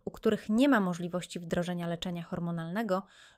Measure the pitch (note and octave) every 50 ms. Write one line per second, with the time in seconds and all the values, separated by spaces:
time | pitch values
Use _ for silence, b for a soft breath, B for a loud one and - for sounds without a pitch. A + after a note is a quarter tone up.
0 | B - - - - A3 G#3 G#3 - - G#3+ A3+ C4 D4 C4+ A3 G3 F3+ F3 E3+
1 | F3 F3 E3+ F3+ F3 - - F3 F3 E3 E3+ F3+ F3 F3 F3+ F3 E3+ E3+ E3+ E3
2 | - F#3 F3 F3 E3+ - - F3 E3+ E3+ E3+ E3 E3 E3 E3+ G#3 A#3 G#3+ F#3 F#3
3 | G3 B B B B B B